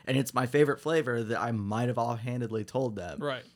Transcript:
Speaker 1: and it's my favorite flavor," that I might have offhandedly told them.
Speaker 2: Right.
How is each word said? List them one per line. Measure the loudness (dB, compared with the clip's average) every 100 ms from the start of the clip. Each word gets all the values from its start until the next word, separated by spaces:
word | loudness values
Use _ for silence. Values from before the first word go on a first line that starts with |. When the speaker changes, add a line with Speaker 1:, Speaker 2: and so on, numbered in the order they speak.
| -2
Speaker 1:
and | 0
it's | 2
my | 0 2
favorite | 6 6 4
flavor," | 0 0 2 0
that | 0 -2
I | 0
might | -2 -2 0 0
have | 0
offhandedly | -2 -2 -4 -4 -4 -4
told | -2 -2 -2 -2
them. | -6 -6
Speaker 2:
Right. | -6 -6 -10